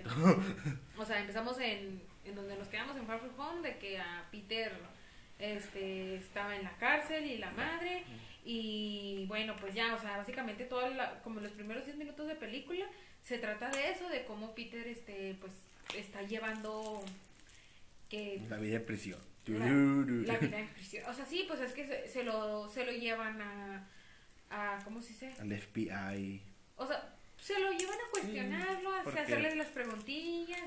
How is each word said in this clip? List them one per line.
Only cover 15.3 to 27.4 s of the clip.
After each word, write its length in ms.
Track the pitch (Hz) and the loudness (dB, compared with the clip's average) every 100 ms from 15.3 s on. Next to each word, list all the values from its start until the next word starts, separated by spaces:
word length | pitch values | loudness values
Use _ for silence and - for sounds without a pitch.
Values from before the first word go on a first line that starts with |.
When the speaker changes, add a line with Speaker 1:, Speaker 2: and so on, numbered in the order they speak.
| 190 | -6
Speaker 2:
pues, 120 | 190 196 - - - 214 | -8 -12 -14 -12 -8 -6
está 260 | 202 202 | -6 -6
llevando 800 | 202 220 220 220 214 220 220 208 190 190 - - - - - - - - - | -4 -2 -2 -2 -4 -4 -4 -4 -6 -8 -14 -18 -18 -18 -20 -18 -18 -16 -8
que 320 | 107 202 196 110 | -6 -4 -4 -4
Speaker 1:
La 100 | 107 | -2
vida 180 | 107 113 | 2 2
en 80 | 110 | 2
prisión. 320 | 104 98 87 | -2 -4 -6
Speaker 2:
la, 260 | - - - 107 120 | -10 -8 0 4 8
Speaker 1:
Tururú. 560 | 139 139 139 123 120 113 | 10 10 10 8 6 6
Speaker 2:
la 120 | 226 | 6
vida 220 | 147 214 | 4 4
en 80 | 214 | -4
prisión. 360 | - - 214 - | -8 -8 -6 -4
O 40 | |
sea, 120 | 240 | -4
sí, 200 | 269 349 381 | 0 0 0
pues 120 | 294 | 0
es 120 | 247 | -2
que 140 | - 277 | -2 -2
se, 200 | - - | -2 -2
se 140 | 254 | -2
lo, 440 | 240 220 214 214 208 | 2 2 2 0 -2
se 160 | 262 | -2
lo 80 | 247 | -2
llevan 480 | 240 233 226 220 220 | 0 2 2 0 -2
a, 480 | 208 202 202 196 196 - - - - - - | -4 -6 -6 -6 -10 -16 -18 -18 -20 -20 -8
a, 280 | 208 208 202 | -2 0 0
¿cómo 160 | 208 226 | -4 -6
se 80 | 233 | -8
dice? 240 | 220 262 254 | -8 -10 -6
Speaker 1:
Al 100 | 104 | -2
F 160 | 101 - | -2 0
B 160 | 113 110 98 98 101 | 0 2 0 0 0
I. 260 | 98 98 - - - - | -2 -4 -10 -16 -16 -4
Speaker 2:
O 100 | 262 | 0
sea, 280 | 294 - - - | 0 -2 -12 -18
se 200 | - | -10